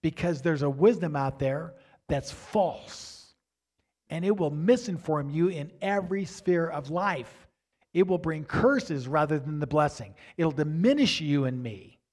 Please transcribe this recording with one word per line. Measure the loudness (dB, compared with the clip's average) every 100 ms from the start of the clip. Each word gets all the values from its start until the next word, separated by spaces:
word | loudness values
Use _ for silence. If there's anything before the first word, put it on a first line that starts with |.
Because | -4 -2 -2 0
there's | 0 2
a | 0
wisdom | 6 4 4 -2 -2
out | -2 0
there | -2 -2 -8 -16 -20 _ -4
that's | -4 -4
false, | -16 -4 0 0 -2 -14 -16 -18 -20 -20 _ _ _ _ _ _ _ _
and | -4
it | -2 0
will | 0
misinform | 0 4 4 2 -6 -2 -2 0
you | 0 0
in | -2 -10 -6
every | -2 -2 -2 -4
sphere | -6 -6 0 2 0
of | -4 -6
life. | -2 -2 -2 -8 -18 -20 _ _ _ _
It | 2 2
will | 2
bring | 0 -4
curses | -2 2 4 4 0 -6 0
rather | 2 2 0
than | -2 -4
the | 0
blessing. | 2 2 0 -16 -16 -16 -2
It'll | 0
diminish | 0 -2 2 2 4 2 2
you | 0 2
and | 2 -2
me. | -8 -12 -18 _ _